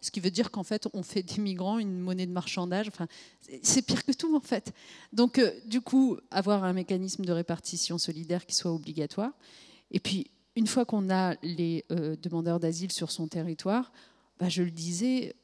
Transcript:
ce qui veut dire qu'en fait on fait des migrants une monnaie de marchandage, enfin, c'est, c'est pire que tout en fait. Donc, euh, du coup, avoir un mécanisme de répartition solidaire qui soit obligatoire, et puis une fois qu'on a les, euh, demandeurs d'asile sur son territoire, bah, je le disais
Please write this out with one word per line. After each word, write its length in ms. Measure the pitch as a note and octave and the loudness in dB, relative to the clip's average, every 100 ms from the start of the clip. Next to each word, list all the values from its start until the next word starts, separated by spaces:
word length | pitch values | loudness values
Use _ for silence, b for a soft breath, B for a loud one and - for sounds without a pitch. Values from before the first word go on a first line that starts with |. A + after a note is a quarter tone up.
ce 100 | - | -6
qui 100 | - | 0
veut 100 | F3+ | 0
dire 200 | F3+ A3+ | 2 -2
qu'en 140 | - | -2
fait 240 | F3+ G#3+ A3 | -4 -4 -4
on 80 | G3+ | -6
fait 200 | F3+ G#3 | -4 -4
des 200 | F3+ - | -4 -2
migrants 360 | G#3 F3+ F#3 A3 | -2 -2 -2 0
une 200 | G#3 F3+ | -2 -2
monnaie 280 | F3+ F#3 F3+ | -2 -2 -2
de 60 | |
marchandage, 560 | F3+ - - F3 F3+ G#3+ | -2 -4 -4 -2 -2 -2
enfin, 200 | - A3+ B B B | -6 -8 B B B
c'est, 180 | - C3 | -18 -4
c'est 200 | - C4+ | 2 2
pire 200 | - B3 | 2 -2
que 100 | - | 0
tout 220 | C4+ E4 | 0 4
en 60 | D4+ | 2
fait. 320 | - A3+ - - B B B | 2 -2 -2 -16 B B B
Donc, 260 | G#3+ A#3+ - | 4 4 6
euh, 120 | A3+ - A3+ | 4 2 -2
du 160 | A3+ | -2
coup, 340 | A#3+ C4 C4 G3+ - | 4 6 6 2 -2
avoir 340 | - G3 G#3 | 0 2 2
un 80 | F#3 | 2
mécanisme 540 | F3+ F3+ F#3 F#3+ - F#3 | 0 0 -2 -2 -4 0
de 60 | |
répartition 680 | E3+ F3 E3 - E3+ - E3+ | 0 0 -4 -4 -4 -2 -2
solidaire 480 | - D#3+ E3 F3 - | -2 -4 -2 -2 0
qui 80 | |
soit 180 | - F3 | -2 0
obligatoire, 600 | E3 D3+ D#3 D3 - A3+ - B B B B _ | -2 -4 -4 -4 -2 -4 -6 B B B B _
et 100 | G3 | -2
puis 300 | - F#3+ - _ _ - | 0 -2 -2 _ _ 0
une 80 | G#3+ | 2
fois 200 | - A#3+ | 2 2
qu'on 240 | G#3+ F#3+ | 0 2
a 240 | F#3 F#3 E3+ | 2 2 0
les, 420 | D#3+ E3+ E3+ E3 - | -4 -2 0 0 -2
euh, 240 | F3 D#3 D#3 | -2 0 -2
demandeurs 420 | F3+ E3 E3 E3+ | -2 -2 2 2
d'asile 320 | E3 E3 F#3 | 2 -2 -4
sur 200 | - E3 | -4 -4
son 180 | - D#3+ | -4 -4
territoire, 640 | E3+ E3 D#3+ F#3 A3 B3+ b b b b _ | -4 -4 -4 0 0 0 b b b b _
bah, 80 | F3+ | -2
je 140 | E3+ | 2
le 80 | F3 | 0
disais 680 | E3 E3 F3 A#3+ B3+ - - | -2 -4 0 2 0 -2 -10